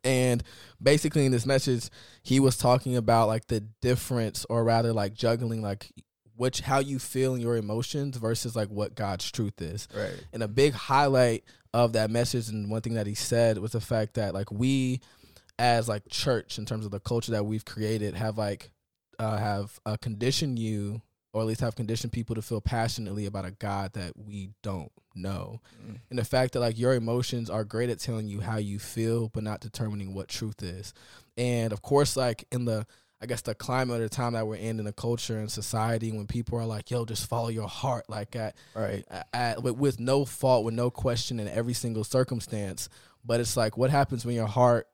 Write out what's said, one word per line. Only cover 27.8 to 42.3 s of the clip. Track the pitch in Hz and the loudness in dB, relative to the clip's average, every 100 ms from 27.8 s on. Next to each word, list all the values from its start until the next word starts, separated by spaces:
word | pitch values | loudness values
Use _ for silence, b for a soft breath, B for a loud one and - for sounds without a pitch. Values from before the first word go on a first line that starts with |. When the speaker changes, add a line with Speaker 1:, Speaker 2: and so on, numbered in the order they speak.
| 123 | -2
Speaker 1:
at | 113 | -2
telling | - 113 107 | -4 -4 -4
you | 101 | -6
how | 101 113 | -2 -2
you | 104 101 | -2 -4
feel, | - - 113 117 113 | -6 -2 0 0 0
but | 110 | -4
not | 107 107 | -6 -6
determining | 110 - 110 104 95 | -10 -6 -4 -4 -6
what | 98 92 | -8 -8
truth | - 110 104 | -6 -6 -6
is. | 92 92 98 - B B B - | -10 -8 -12 -16 B B B -2
And | 123 120 113 | 0 2 0
of | 104 | -2
course, | - 139 143 - | 4 4 6 2
like, | 123 117 - | 0 0 -4
in | 123 120 | -2 0
the, | 110 107 b b b | -2 -4 b b b
I | 120 | -6
guess, | 113 | -4
the | - | -4
climate | 107 - 127 127 117 | -6 -2 0 0 0
or | 110 | -2
time | - 120 | -2 -2
that | 117 110 | -2 -4
we're | 104 | -4
in, | 110 110 | -4 -4
in | 104 | -6
the | |
culture | - 120 117 - 110 | -4 -4 -2 -4 -4
and | 107 | -4
society, | - 101 113 113 113 113 | -6 -4 0 0 0 -2
when | 110 101 | -4 -4
people | 120 113 117 | -4 -2 -4
are | 113 | -4
like, | 107 - | -6 -4
"Yo, | 123 113 | -4 -2
just | 113 - | -6 -4
follow | 120 117 | -2 -2
your | 113 104 | -4 -6
heart," | - 139 117 - | -4 -2 -2 -4
like, | 107 104 120 | -8 -6 -6
at, | 107 - B | -6 -8 B
Speaker 2:
Right. | - 104 101 - | -4 -4 -4 -8
Speaker 1:
at, | 90 - | -12 -6
at, | 120 120 - | -2 -2 0
with, | 123 117 | -2 2
with | 143 117 | 2 2
no | 120 139 139 | 2 2 0
fault, | - 135 127 113 | 0 4 4 4
with | |
no | 113 123 | 0 -2
question | - 131 113 - 120 | 0 0 0 -2 -4
in | 104 | -2
every | - 117 | -2 -2
single | 117 120 110 | -2 -2 -2
circumstance. | 104 131 127 | 0 2 2